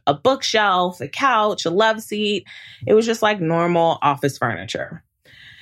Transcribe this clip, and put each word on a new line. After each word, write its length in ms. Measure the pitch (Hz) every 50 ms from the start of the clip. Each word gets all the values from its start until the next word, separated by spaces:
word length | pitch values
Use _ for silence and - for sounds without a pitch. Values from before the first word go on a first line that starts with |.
| -
a 80 | - 143
bookshelf, 880 | - - 254 269 262 - - - 220 208 202 185 180 180 185 180 -
a 80 | - 143
couch, 560 | - - 277 269 240 214 214 214 190 - -
a 60 | 165
love 300 | 170 196 220 220 220 220
seat. 460 | - - 208 208 214 208 208 185 - - - - - - - - -
It 80 | - 214
was 120 | 220 226
just 160 | 226 226 226 226
like 180 | 208 214 196
normal 580 | 165 160 165 170 170 175 175 170 165 165 151 - -
office 360 | 147 143 139 - 139 127 -
furniture. 640 | 127 120 104 82 95 110 - - - - - 170 _ _ _ _ _ - - - - - - -